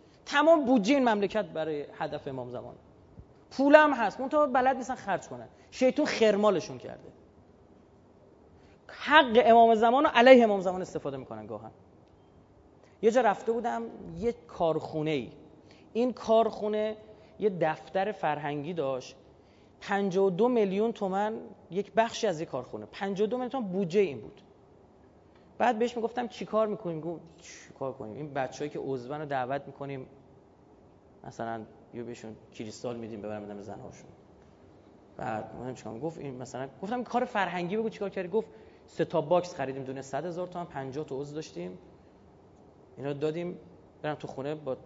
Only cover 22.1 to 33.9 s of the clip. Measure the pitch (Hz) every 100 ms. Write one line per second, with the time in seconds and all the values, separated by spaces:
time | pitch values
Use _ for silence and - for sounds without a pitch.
22.1 | - 214 156 170 131 120 107 107 - 196
23.1 | 190 208 247 247 269 196 185 170 202 185
24.1 | 123 - - - - _ - - _ _
25.1 | _ _ - - - 226 214 240 233 220
26.1 | 247 185 - 196 214 214 202 175 160 165
27.1 | 160 - - - - - - 135 123 110
28.1 | 107 151 139 131 - 147 151 139 135 120
29.1 | 147 147 135 123 139 139 - 139 135 135
30.1 | - - - _ _ - - - _ _
31.1 | - - - 113 113 110 - - 117 117
32.1 | 120 110 110 - - 110 - 127 117 110
33.1 | 110 107 107 104 101 101 113 104